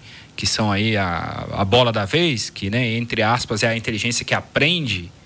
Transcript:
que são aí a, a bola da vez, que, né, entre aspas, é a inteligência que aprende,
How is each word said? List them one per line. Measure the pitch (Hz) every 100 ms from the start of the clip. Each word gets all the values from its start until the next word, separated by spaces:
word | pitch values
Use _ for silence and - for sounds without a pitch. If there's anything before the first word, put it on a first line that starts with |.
| - - - -
que | 92
são | - 107
aí | 101 110 107
a, | 92 82 78 71 -
a | - 98
bola | 120 123
da | 110 98
vez, | 156 175 117 -
que, | - 98
né, | 117 120 113
entre | 117 110
aspas, | 107 123 - 110
é | 117
a | 113
inteligência | 110 107 120 117
que | - 117
aprende, | - 131 143 175 139 92 87 -